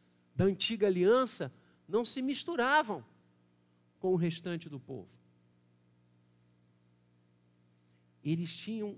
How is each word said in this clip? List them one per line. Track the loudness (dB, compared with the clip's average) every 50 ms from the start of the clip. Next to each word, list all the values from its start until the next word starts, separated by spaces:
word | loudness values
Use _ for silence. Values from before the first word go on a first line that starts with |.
| _ _ _ _ _ _ 0
da | 2 2
antiga | 2 2 2 -2 -2 -2 0 2
aliança | 2 2 4 6 6 6 6 4 2 0 0 -2 -4 -10 -14 _ _ _ _ _
não | -4 -2 0 0
se | 0 -2 -2 -2
misturavam | -2 -2 -2 -2 -2 0 0 2 4 4 4 2 2 -2 -8 -10 -14 _ _ _ _ _ _ _ _ _ _ _ _ _ _ _ _ _ _
com | 0 0 2
o |
restante | 2 2 0 -2 -4 -6 -8 -8 -8 -8 -10
do | -14 -14
povo? | -14 -12 -14 -14 -14 -16 _ _ _ _ _ _ _ _ _ _ _ _ _ _ _ _ _ _ _ _ _ _ _ _ _ _ _ _ _ _ _ _ _ _ _ _ _ _ _ _ _ _ _ _ _ _ _ _ _ _ _ _ _ _ _ _ _ _ _ _ _ _ -6
Eles | -4 -4 -4 -4 -6 -10
tinham | -12 -10 -10 -8 -8 -8 -8 -10